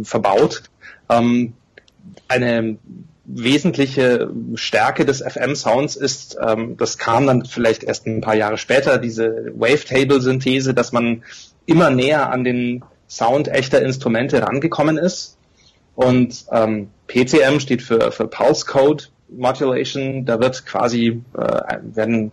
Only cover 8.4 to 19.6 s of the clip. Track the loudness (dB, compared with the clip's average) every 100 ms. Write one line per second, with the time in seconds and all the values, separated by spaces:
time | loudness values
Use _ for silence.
8.4 | 0 -2 0 0 2 0 -2 -2 -2 -2
9.4 | -8 -2 2 2 2 0 4 2 2 0
10.4 | 0 0 0 0 0 0 0 -2 -8 -20
11.4 | -20 _ 2 4 4 4 2 2 0 -2
12.4 | -2 -2 -2 -6 -10 _ -16 -4 0 0
13.4 | 0 -2 2 2 2 0 -2 -2 0 0
14.4 | 0 -2 -2 0 0 2 0 -4 -10 _
15.4 | _ _ _ _ _ 0 2 4 2 -2
16.4 | -4 0 0 0 -6 _ -4 0 2 4
17.4 | 4 2 0 -4 0 2 2 -2 -6 0
18.4 | 2 2 0 2 4 2 -4 _ _ -4
19.4 | -2 0